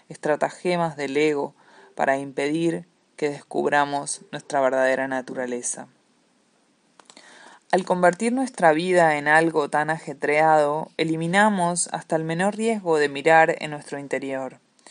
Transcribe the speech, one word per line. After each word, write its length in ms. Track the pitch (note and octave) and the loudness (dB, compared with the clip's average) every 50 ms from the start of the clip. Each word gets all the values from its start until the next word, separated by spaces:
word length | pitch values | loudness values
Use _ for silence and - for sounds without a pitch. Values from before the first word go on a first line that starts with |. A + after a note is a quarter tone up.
| _ - | _ -20
estratagemas 880 | D#3 - - D#3 D3 C#3+ D3+ C#3+ - - - F3+ F3+ F3 E3+ E3 D3 C#3 | -16 -8 -2 -2 -2 0 -2 -4 -4 -4 -4 -2 0 0 -2 -2 -4 -6
del 180 | C#3+ C3+ C3+ | -6 -4 0
ego 400 | D3 D3+ D#3 D3+ C#3+ C#3+ D3 - _ _ _ - - - - - | 2 2 2 2 0 -4 -6 -8 _ _ _ -20 -20 -20 -14 -6
para 220 | - - C#3 C3+ C#3 | -2 0 0 0 0
impedir 680 | C#3 C#3 C3 C#3+ C#3+ D3+ D3+ E3 E3 E3 E3 F3 E3+ _ _ _ _ _ _ | -2 -6 -6 -4 -4 -2 -2 -2 -2 -2 -2 -4 -8 _ _ _ _ _ _
que 140 | - D3+ C#3+ | -6 -4 -4
descubramos 920 | C#3+ C#3+ - - - C#3+ D3 C#3+ C#3+ D3 C#3+ C#3+ C#3+ C#3+ C#3+ C#3 - - - - - | -4 -6 -10 -8 -4 -2 -2 2 2 2 2 2 -2 -6 -6 -6 -10 -12 -12 -14 -14
nuestra 260 | D3 - - - C#3 | -14 -10 -4 -2 0
verdadera 480 | C3+ C3 C3 C3 C3 C3 C3 C3 C3+ C3+ | 0 2 2 2 2 2 2 0 -2 -4
naturaleza. 800 | C3 C3 B2+ - C3 C3 B2+ B2 B2 B2 B2 - - C3+ B2 C3 _ _ _ _ _ _ _ _ _ _ _ _ _ _ _ _ _ _ _ _ _ _ - _ - - - - - - - - - - _ - | -4 -6 -6 -8 -8 -8 -6 -6 -6 -6 -6 -8 -10 -10 -12 -18 _ _ _ _ _ _ _ _ _ _ _ _ _ _ _ _ _ _ _ _ _ _ -20 _ -20 -20 -20 -20 -20 -20 -20 -20 -20 -20 _ -2
Al 120 | - F#3+ F3 | -2 -2 0
convertir 480 | - F#3 F3+ F3+ F3 F3 - A3 A#3 | 0 0 4 4 4 4 2 -2 -2
nuestra 400 | A#3+ C4 C4+ B3+ - - F#3 D#3+ | -2 -2 -4 -4 -2 2 4 4
vida 460 | D3+ D#3 F3+ F#3 F3+ F3 E3+ D#3+ D3+ D3 | 4 4 2 2 4 4 4 4 4 0
en 100 | C#3+ D3 | 2 4
algo 420 | D#3 D#3+ E3 E3 D#3 D#3 C#3+ C#3+ | 4 4 4 4 2 0 -2 -2
tan 200 | - - - D3+ | -2 -2 -2 -2
ajetreado, 1000 | D#3+ D#3+ - D#3+ C#3 C#3 - C#3+ D3 D3+ D#3 D#3+ D#3 D#3 D3 C#3+ D3 D#3 - - _ | -4 -6 -6 -12 -12 -6 -2 0 2 4 4 6 6 4 4 2 0 -4 -6 -8 _
eliminamos 960 | - E3 D#3+ D#3+ D#3+ E3 E3 F3 G3+ G#3 G#3+ G#3 F#3 F3 E3+ F3 F3 - - | -6 -4 -2 -2 -4 -2 0 2 4 4 4 2 2 0 -2 -2 -2 -4 -6
hasta 240 | - D#3+ - - E3+ | -8 -10 -6 -4 -4
el 80 | D#3+ D#3+ | -4 -2
menor 320 | D#3+ E3 E3+ F#3 G3+ G3+ | -2 -2 -2 -2 -2 -2
riesgo 420 | G#3 A3 A3+ A3+ G#3 F#3 E3+ D#3+ D3+ | -2 -2 -2 -2 -2 0 0 2 2
de 100 | D3 C#3+ | 2 0
mirar 460 | C#3 C#3 C#3 D#3+ D#3+ D#3+ D#3+ E3 D#3 - | -2 0 2 4 6 6 6 6 2 -2
en 120 | - D#3 | -4 -8
nuestro 280 | D3 D3 - - D3 C#3+ | -10 -10 -12 -10 -10 -10
interior. 600 | C#3+ C3+ - C3+ C#3 C3+ C3+ C3+ C3 B2+ B2 - _ _ _ _ _ - | -8 -4 -6 -4 -4 -4 -6 -6 -6 -8 -12 -16 _ _ _ _ _ -20